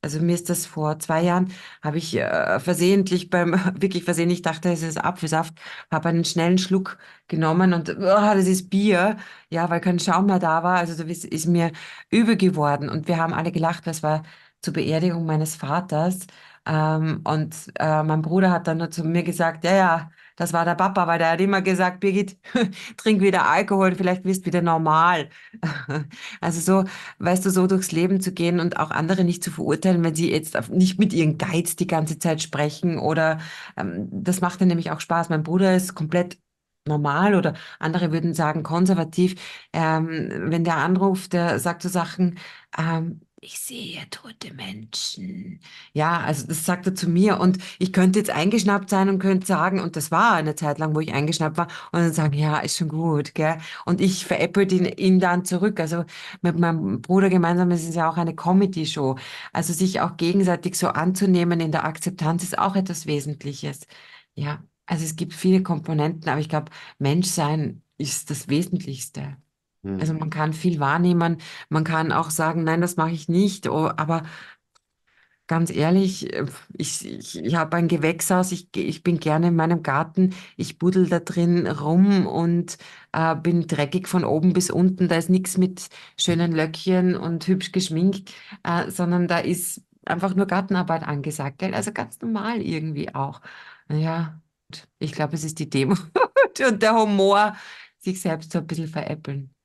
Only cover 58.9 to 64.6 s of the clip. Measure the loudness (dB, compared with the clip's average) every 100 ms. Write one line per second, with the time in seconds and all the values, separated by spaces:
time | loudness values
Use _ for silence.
58.9 | -2 -2 -2 -8 -16 -8 -4 -2 0 0
59.9 | 0 -2 0 2 4 4 2 -2 -2 -2
60.9 | 0 0 2 4 4 4 0 0 -2 -2
61.9 | -4 -8 -2 -2 0 -4 -2 0 0 -2
62.9 | -6 -4 -4 -4 -8 -10 -8 -8 -10 -14
63.9 | -20 -20 -20 _ -8 -8 -8